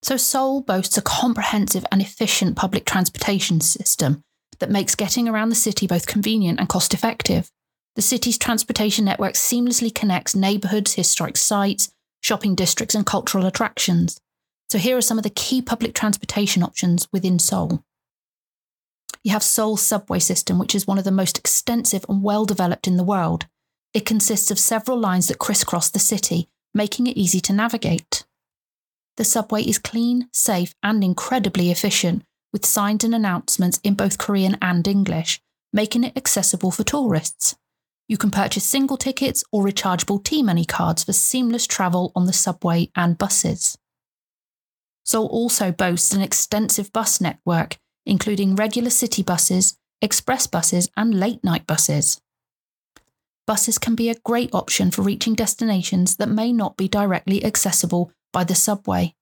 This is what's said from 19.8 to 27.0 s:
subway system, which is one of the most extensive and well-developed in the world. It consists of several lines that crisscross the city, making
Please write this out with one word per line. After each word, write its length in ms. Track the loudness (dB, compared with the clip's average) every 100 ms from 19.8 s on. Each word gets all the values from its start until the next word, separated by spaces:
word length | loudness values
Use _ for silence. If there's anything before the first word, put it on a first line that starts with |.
subway 380 | 0 0 -2 0
system, 380 | 0 0 0 0
which 160 | 2
is 140 | -2 0
one 100 | 0
of 60 |
the 80 | 2
most 260 | 2 0 -2
extensive 680 | 0 0 0 0 0 -2 -2
and 160 | 0
well-developed 640 | 2 0 0 0 0 0 0
in 80 | 2
the 80 |
world. 440 | 2 0 0 -2 -6 _ _ _ _
It 120 | -4 0
consists 440 | 0 2 0 0
of 60 | 0
several 400 | 0 0 0 0
lines 300 | 2 2 0
that 100 | -2
crisscross 520 | -2 0 0 0 0
the 100 | 0
city, 480 | 0 0 0 -2 -4 _ _
making 340 | -2 -2 0